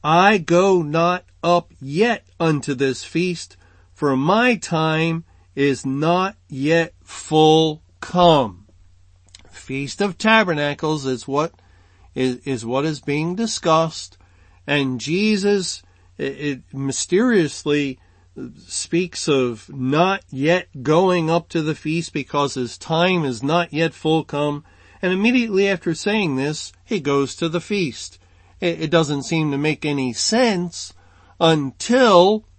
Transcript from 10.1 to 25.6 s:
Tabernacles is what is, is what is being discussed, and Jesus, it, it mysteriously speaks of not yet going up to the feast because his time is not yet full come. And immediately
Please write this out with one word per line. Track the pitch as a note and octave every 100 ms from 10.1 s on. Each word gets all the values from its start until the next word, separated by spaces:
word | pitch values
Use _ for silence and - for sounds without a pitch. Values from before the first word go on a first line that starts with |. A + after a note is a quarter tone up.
| F#3
Tabernacles | A3 A3 G3 D3+ D3 C#3+ D#3 D#3 C3+
is | B2+ -
what | C#3 E3 - _ _ _ _ -
is, | - B2+ B2
is | - B2+ A2+
what | B2+
is | D3+ D3+
being | - D3 D#3+ F#3
discussed, | A3+ - E3+ D#3+ E3 - - - - _ _ _ -
and | C#3+ C3+ B2+
Jesus, | B2 F3 G#3+ G#3+ G3+ G3+ F3 - _ _ _ -
it, |
it | C#3 C#3 D3 C3 -
mysteriously | C3+ C#3 B2+ - F3+ B3+ A3 D3+ - D3+ D3 C#3+ C3 _ _ _ - B2 D3 -
speaks | - - E3+ F#3 - -
of | C#3 B2+ A2+ -
not | C#3 B2+ D3 F#3 G3 -
yet | C3 D3 F3+ - C3+
going | B2 D#3 F#3+ F3+ D#3+
up | E3+ E3+
to | E3+
the | D#3 D3+
feast | D3+ E3 E3
because | D#3 C3+ D3 C#3+ C3+
his | A#2+ -
time | - D#3+ F3+ F#3
is | D3 A#2
not | C3+ E3+ E3+
yet | D3+ E3
full | - D#3 D#3+
come. | D3+ C#3+ D3 D3 - _ - -
And | F#3
immediately | F#3 A3 B3+ A3+ G3